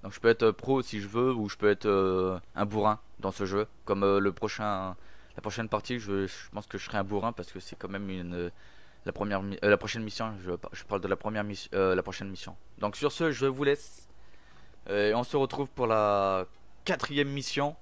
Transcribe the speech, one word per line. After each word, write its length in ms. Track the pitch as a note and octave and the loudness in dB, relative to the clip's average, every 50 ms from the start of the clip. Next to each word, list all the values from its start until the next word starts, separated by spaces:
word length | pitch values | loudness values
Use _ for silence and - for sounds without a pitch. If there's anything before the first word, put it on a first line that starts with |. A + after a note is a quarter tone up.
| - | -12
Donc 120 | F#2+ F#2+ | -12 -12
je 60 | - | 2
peux 80 | - A2+ | 6 6
être 220 | A#2 - A#2 A2 | 6 8 6 4
pro 300 | G#2 - - B2+ C3+ C3+ | 4 4 2 2 2 2
si 180 | B2 - - G#2+ | 2 0 -4 -6
je 80 | G2+ | -6
veux, 240 | G2+ G2+ A#2 B2 C3 | -2 0 2 4 4
ou 200 | C3 A#2 G#2+ G2+ | 2 2 -2 -4
je 80 | - - | -2 4
peux 100 | - G#2 | 6 6
être, 160 | G#2 F#2+ - | 6 6 4
euh, 560 | G#2+ G2+ G2 F#2+ F#2+ F#2 F#2 F#2 F#2 F#2 F2+ - - - | 4 4 6 6 4 4 4 2 2 0 -2 -6 -10 -2
un 100 | - G#2 | -2 -2
bourrin 340 | G2+ G#2 G#2+ G2+ G#2+ G#2+ G#2+ - - - - | 0 2 2 4 4 2 2 -4 -16 -14 -4
dans 140 | - F#2+ F#2+ | -4 -4 -2
ce 120 | - G2+ | -2 -2
jeu. 240 | F#2 F#2+ G2+ G#2+ - - - - | 0 0 0 0 -2 -6 -16 -2
Comme, 180 | - G#2 G2 G2 | 0 0 4 6
euh, 160 | G2 G2 G2 | 6 6 6
le 140 | G2 G2+ F2+ | 6 4 2
prochain, 640 | - - G#2+ - - A2 G#2 G2+ F#2+ F#2+ F#2+ F#2 - - - - - - - - | 0 -4 -4 -2 -2 -2 -2 0 -2 -2 -6 -6 -8 -12 -14 -14 -14 -16 -14 -14
la 60 | - - | -8 -6
prochaine 260 | G#2+ G2+ - A2+ G#2+ | -6 -4 -4 -4 0
partie, 300 | - G#2+ G2 - B2 A#2+ | 0 -2 0 -2 -4 -4
je, 280 | G#2+ G2 G2+ G2 G2 | -2 0 0 0 0
je 220 | F#2 - - - - - | 0 -4 -10 -14 -10 -10
pense 140 | G#2 G#2 | -10 -10
que 120 | - - G2 | -8 -8 -8
je 80 | - | -8
serai 100 | - - | -2 -2
un 80 | G#2+ G2 | -2 0
bourrin 280 | G2 G#2 G2+ G#2 A2+ A#2 | 0 0 0 0 0 -2
parce 200 | - F2 - - | -4 -8 -10 -10
que 80 | F#2 | -12
c'est 160 | - - - | -12 -12 -12
quand 140 | - - F#2 | -10 -8 -6
même 180 | G2 G2 G2+ G2 | -6 -6 -4 -4
une, 260 | F#2+ F#2 F2 E2+ F2 | -6 -6 -6 -6 -4
euh, 160 | F2 F2 F2 - - - - - - - - - - - | -4 -4 -4 -6 -10 -18 -18 -18 -18 -18 -18 -18 -10 -8
la 80 | - - | -8 -4
première 300 | - G2+ G#2 G2+ G2 F#2+ | -4 -2 -2 0 -2 -2
mi-, 160 | G2+ G2 - - | -2 -4 2 6
euh, 60 | G#2 | 6
la 80 | G#2 | 6
prochaine 260 | G2 - G#2 - A#2 A2 | 6 4 -4 -6 -6 -6
mission. 320 | G#2+ G2+ - A2+ A2+ G#2+ G2 F#2 | -6 -6 -6 -6 -6 -6 -8 -6
Je, 100 | F#2 F2 F2 - - - | -6 -6 -6 -6 -10 -12
je 120 | - - | -12 -8
parle 180 | - G#2 G2 F2+ | -4 -4 -2 0
de 40 | |
la 100 | F#2+ G2 | 0 0
première 280 | F#2+ - G#2+ G#2+ A2 G2+ | 0 0 -4 -2 -2 -4
mission, 260 | G#2 G2+ G2 - - - | -4 -6 -10 -10 -6 0
euh, 200 | G2 F#2+ F#2+ F#2 | 2 4 4 4
la 80 | F#2 F2+ | 2 2
prochaine 280 | - F#2 - G2 G2 | -2 -6 -8 -8 -8
mission. 260 | G2 F#2 - - - - - - - - | -8 -10 -12 -12 -14 -14 -16 -16 -10 -4
Donc 180 | G#2+ G#2 G2+ | -4 -4 -4
sur 160 | - C#3+ D3 - | 0 -2 -2 0
ce, 180 | - E3+ D#3+ | 2 0 0
je 140 | C#3+ A2+ C3 | 0 2 0
vous 180 | C#3 C3+ C3 C#3+ | 0 0 2 2
laisse. 460 | C#3 C#3+ C#3+ - - - - - - - - - - - - - - - - - - - - - - | 2 2 2 0 -12 -14 -16 -16 -16 -16 -16 -14 -14 -14 -16 -16 -18 -18 -18 -18 -16 -16 -16 -8 -2
Euh, 220 | G2 G#2 G#2 G#2 | 2 4 4 4
et 40 | G#2+ | 4
on 80 | A#2 B2 | 2 0
se 140 | - - | 2 2
retrouve 320 | D3 C3+ C3 - - C#3+ C3+ | 2 2 2 0 -2 -4 -4
pour 180 | - - B2+ | -2 -2 2
la 600 | A2+ A2 A2 G#2+ G#2 G2+ G2+ G2 G2 F#2+ F#2+ F#2 - - - - - - - - | 4 4 6 6 6 6 6 4 4 4 2 0 -4 -8 -16 -16 -16 -16 -10 -2
quatrième 420 | - F#3+ C3 - - D3 C#3+ C#3+ C#3 | -2 -2 0 0 -2 2 0 0 0
mission. 480 | C#3 C#3+ C3 - - C#3+ C#3+ D3 D#3+ - | 0 -4 -4 -4 -2 0 0 0 -2 -6